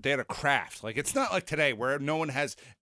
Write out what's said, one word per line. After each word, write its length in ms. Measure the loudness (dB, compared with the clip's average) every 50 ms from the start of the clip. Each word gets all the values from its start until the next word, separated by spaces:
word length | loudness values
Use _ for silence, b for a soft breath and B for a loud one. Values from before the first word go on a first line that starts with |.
they 80 | 0 0
had 100 | 0 0
a 60 | 0
craft. 580 | -4 -6 -2 2 4 4 4 2 -2 -10 -8 -8
Like, 140 | -4 -4 -2
it's 160 | -2 0 0
not 160 | 0 0 2
like 140 | 0 -2 -2
today 260 | -2 0 2 2 2 2
where 260 | 2 0 0 0 0
no 180 | 0 0 0 0
one 120 | 0 0
has 260 | 0 -2 -2 -2 -4 B B B B B